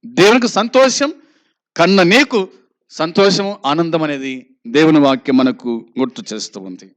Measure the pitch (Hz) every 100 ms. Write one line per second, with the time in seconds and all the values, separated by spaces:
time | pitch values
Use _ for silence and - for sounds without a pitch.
0 | 117 123 190 247 240 196 226 262 262 247
1 | 285 - _ _ _ _ _ - 170 196
2 | 175 226 285 226 185 _ _ _ _ -
3 | 160 170 196 190 196 202 139 151 170 165
4 | 156 143 135 131 - _ 117 131 156 156
5 | 143 135 - 131 131 123 120 117 110 -
6 | 127 - 104 107 101 104 95 90 98